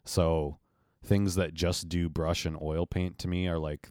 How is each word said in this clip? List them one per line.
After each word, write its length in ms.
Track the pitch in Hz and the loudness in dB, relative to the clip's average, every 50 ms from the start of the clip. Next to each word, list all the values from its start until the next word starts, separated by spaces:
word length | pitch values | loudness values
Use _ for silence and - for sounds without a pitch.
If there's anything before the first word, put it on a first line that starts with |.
| - | -10
So 540 | - - 95 82 82 82 80 73 73 78 - _ _ _ _ _ _ _ _ - | -2 2 4 4 4 4 2 0 -2 -6 -10 _ _ _ _ _ _ _ _ 0
things 300 | - 101 98 101 95 85 | 2 4 4 4 2 2
that 180 | 95 90 78 80 | 0 0 0 0
just 340 | 80 90 85 87 - - 82 | 0 0 0 0 0 -4 -2
do 200 | 87 87 85 82 | 0 0 0 0
brush 380 | 76 82 80 80 85 - - | 0 -2 0 0 0 0 -2
and 100 | 80 80 - | -4 -4 -4
oil 240 | 76 78 78 82 85 | -4 -2 -2 -2 -2
paint 320 | - - 90 90 87 - - | -2 -2 -2 -2 -4 -4 -6
to 100 | - 90 | -4 -2
me 200 | 90 90 92 90 | -2 0 0 0
are, 100 | 82 80 | 0 -2
like, 300 | 78 76 73 - - - | -2 -4 -6 -8 -10 -14